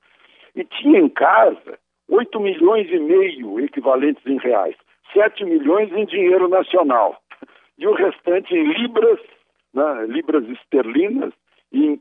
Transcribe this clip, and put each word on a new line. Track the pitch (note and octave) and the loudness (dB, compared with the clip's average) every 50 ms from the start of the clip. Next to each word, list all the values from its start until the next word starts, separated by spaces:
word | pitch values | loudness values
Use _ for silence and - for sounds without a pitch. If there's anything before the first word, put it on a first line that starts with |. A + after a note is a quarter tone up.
| _ _ _ _ _ _ _ _ - _ - | _ _ _ _ _ _ _ _ -20 _ -14
E | - - | -14 -12
tinha | - - - - C#4+ D#4+ F#3+ | -12 -8 -2 2 4 4 6
em | E3+ - | 4 2
casa | - - C3+ E3+ G3+ A3 A3 E3 G2+ - - - - - _ _ _ _ _ - | 0 0 2 2 4 4 4 2 2 -2 -12 -20 -20 -20 _ _ _ _ _ -2
oito | - A3+ A#3+ - - G#3+ | -2 -2 -2 -2 -6 -4
milhões | G3+ G3 F3+ D#3 E3+ G3 A3+ A3 G3 D#3+ | -4 -4 0 2 2 2 2 2 0 -2
e | F3+ | -2
meio | E3 D3 D#3 F3+ F#3+ G3 F3+ D3+ B2+ A#2 G2+ G2 A#2 | -2 0 2 2 2 2 0 -4 -10 -12 -10 -6 -6
equivalentes | C#3+ D3 - C#3 A#2 C3+ C3 C3 C#3 D3+ C3+ - - | -6 -6 -6 -4 0 0 0 2 0 -2 -4 -4 -6
em | C3 C3+ | -6 -6
reais, | B2+ - B2 A#2 G2+ F2+ D2+ - _ _ _ _ _ _ - | -4 -2 -2 0 0 -2 -4 -6 _ _ _ _ _ _ -2
sete | - G3+ G#3+ G#3+ - - G3+ | 0 2 2 2 0 -4 -4
milhões | E3+ E3 D#3 C3+ D3 F3+ G#3 G#3+ F#3+ | -2 -2 0 2 2 0 0 0 -2
em | F3 G#3+ G#3 | -4 -6 -6
dinheiro | - F3 G3+ F3+ F3+ F#3 F#3 F#3 | -4 -2 0 2 2 2 2 2
nacional, | F3 F#3 F#3+ - - - F#3 D#3+ C#3 B2 A#2 G2+ F2 - - _ - - - - _ _ _ _ _ _ | 2 2 0 0 0 0 0 2 2 2 2 2 0 -2 -8 _ -20 -20 -20 -20 _ _ _ _ _ _
e | - D#3+ | -4 -2
o | G#3+ G#3 | -2 0
restante | - G3 F3 - - - F3 F3 F#3+ - - F3+ | 0 0 -2 -2 -4 -4 -2 -2 -2 -2 -2 -2
em | E3 D#3 | 0 0
libras, | D3 E3 A3 A#3+ A#3+ A#3 A3 A3 A#3 G3+ - - - _ _ _ _ _ _ _ _ - | 0 -2 -2 -4 -4 -2 2 2 2 2 0 -4 -16 _ _ _ _ _ _ _ _ -4
né, | C3+ D3+ D3+ C3+ A2+ A2 | -2 -2 -2 -2 -6 -6
libras | A2 B2 D#3+ D#3 D#3 D3+ C#3+ A2+ | -6 -6 -6 -4 -2 -2 -2 -2
esterlinas, | A2+ B2+ - _ - D#3 C3+ - A2+ A#2+ D3+ F#3+ G#3 B3 C#4 - - - _ _ _ _ _ _ _ | -4 -12 -14 _ -2 -2 -2 0 0 0 -2 -2 -2 -2 -6 -6 -8 -10 _ _ _ _ _ _ _
em, | - C#3 D3+ D3+ D3 C#3+ | -2 0 0 0 0 -2